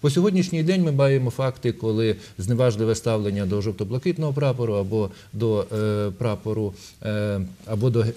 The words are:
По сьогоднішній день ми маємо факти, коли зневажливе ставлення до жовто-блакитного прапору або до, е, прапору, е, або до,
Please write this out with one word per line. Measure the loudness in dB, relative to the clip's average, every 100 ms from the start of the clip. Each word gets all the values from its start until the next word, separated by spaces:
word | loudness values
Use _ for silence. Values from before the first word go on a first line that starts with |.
По | 0
сьогоднішній | 4 4 4 2 0
день | 2 2
ми | 2
маємо | 4 4 4 2
факти, | -2 -4 -2 -4
коли | -2 -2 2 2 0 -6 -6
зневажливе | -2 2 2 2 0
ставлення | 0 0 0 0 0
до | 0 0
жовто-блакитного | -2 -4 -4 -2 -2 -2 -2
прапору | 0 0 0 0
або | 0 0 0 -2 -6 -12
до, | -2 0 0 0
е, | -2 0 0 -2 -2
прапору, | -4 -4 -4 -2 -4 -6 -18 -10
е, | -6 -2 -2 -2 -4 -8
або | -6 0 2
до, | 2 0